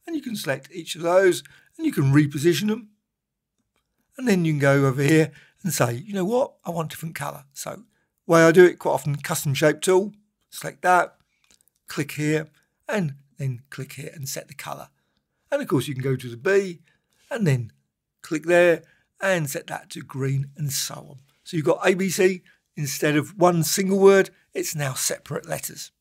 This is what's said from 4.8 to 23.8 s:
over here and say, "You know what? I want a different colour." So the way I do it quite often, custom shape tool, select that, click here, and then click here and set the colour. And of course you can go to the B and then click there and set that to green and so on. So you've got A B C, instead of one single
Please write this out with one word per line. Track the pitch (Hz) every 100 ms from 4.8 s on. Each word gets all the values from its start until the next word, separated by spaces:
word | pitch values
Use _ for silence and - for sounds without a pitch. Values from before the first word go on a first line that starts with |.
| 135
over | 131
here | 139 160 151 - _ _
and | 185
say, | 143 120
"You | 120 208
know | 202
what? | 180 240 - _
I | -
want | 170 160
a | -
different | 160
colour." | - 143 143 139
So | - - - - _ _ _ -
the |
way | 165
I | 165
do | 165
it | 180 -
quite | 165
often, | 143 156 143
custom | - 143 151
shape | 135 156 151
tool, | - 185 208 - _ _ _
select | - 160 -
that, | 180 180 151 _ _ _ _ _ _ _ _
click | - 139
here, | - 151 156 156 _ _ _ -
and | 226 160 135 _ _
then | 139 120 _
click | - 131
here | - 151
and | - 135
set | - -
the |
colour. | 143 - 143 - _ _ _ _ _ _
And | 285
of | 262
course | 156 147
you |
can | 139
go | 135 131
to | 127
the | 117
B | 151 196 196 170 _ _ _ _ _
and | 277 185
then | 131 110 _ _ _ _ _
click | - 156
there | 160 175 175 165 - _ _ _
and | 196 180 147
set | 139 -
that | - -
to | -
green | - 131 135 139 139 -
and | 143
so | - -
on. | 127 - - _ _
So | - 170
you've | 151
got | 160 180
A |
B | 185 190
C, | 156 190 185 _ _ _ -
instead | 143 - 156 151
of | 135 -
one | 175 170
single | 156 -